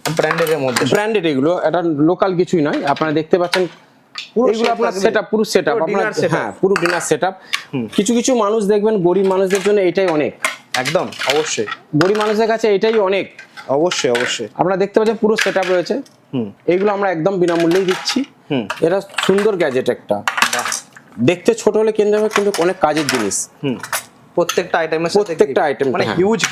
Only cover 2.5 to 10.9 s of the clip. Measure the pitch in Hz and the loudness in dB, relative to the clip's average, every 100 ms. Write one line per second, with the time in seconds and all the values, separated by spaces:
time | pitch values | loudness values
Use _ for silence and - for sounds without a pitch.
2.5 | 180 147 302 - 139 160 151 156 185 175 | 2 0 0 -2 0 0 -2 0 0 2
3.5 | 185 175 - - _ _ - - 214 247 | 0 -2 -6 -20 _ _ -16 -6 0 2
4.5 | 220 233 220 233 185 226 220 190 214 214 | 2 0 0 -2 0 0 0 0 -2 2
5.5 | 196 160 175 165 202 208 - 175 156 117 | 2 2 0 0 0 -2 0 0 0 -2
6.5 | 95 190 196 170 175 - 151 180 190 - | -2 0 2 0 -2 -2 -2 -2 -4 -10
7.5 | - - 139 110 - 196 240 240 247 202 | -10 -6 -6 -4 -2 0 2 2 2 2
8.5 | 220 196 214 214 220 170 180 190 185 190 | 0 2 2 2 2 2 2 2 2 2
9.5 | 196 190 208 185 170 190 151 123 - - | 0 0 2 2 0 0 0 -2 -4 -8
10.5 | - - - 131 | -8 -10 -6 -2